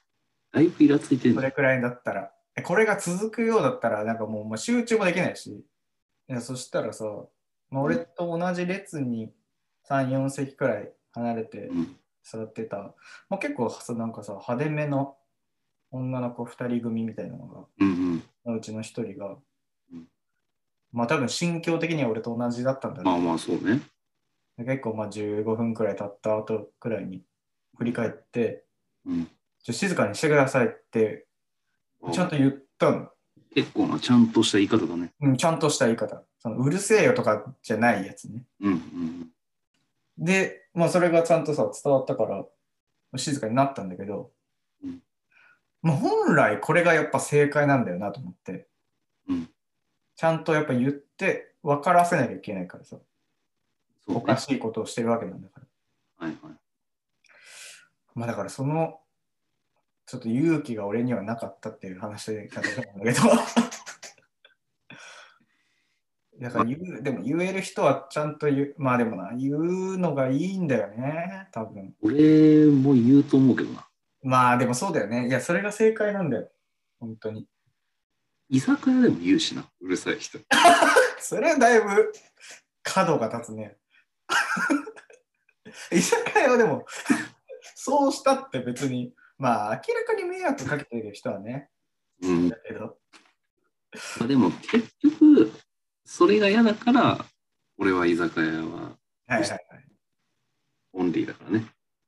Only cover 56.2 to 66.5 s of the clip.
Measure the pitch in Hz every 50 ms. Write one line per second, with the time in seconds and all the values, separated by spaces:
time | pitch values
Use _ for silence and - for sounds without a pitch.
56.2 | 82 80 78 76 80 78 76 _ _ _ _ _ _ _ _ _ _ _ _ _
57.2 | _ _ _ _ - - - - - - - - - _ _ _ _ _ - 120
58.2 | 117 117 107 104 95 - - - 135 143 156 165 165 - - - _ _ _ _
59.2 | _ _ _ _ _ _ _ _ _ _ _ _ _ _ _ _ _ - - 117
60.2 | - 113 117 131 160 165 160 147 - 120 113 104 101 101 107 120 120 127 120 98
61.2 | 98 110 117 - - - - _ - 110 - - - 95 92 92 110 104 104 104
62.2 | - 110 110 107 - - - 110 - - - 131 - - - 98 104 117 - -
63.2 | 226 233 240 240 - - - 240 233 - - - - - - - - - - _
64.2 | _ _ _ _ _ _ _ _ _ _ _ _ _ - - - - - - -
65.2 | - - _ _ _ _ _ _ _ _ _ _ _ _ _ _ _ _ _ _
66.2 | _ _ _ - 131 120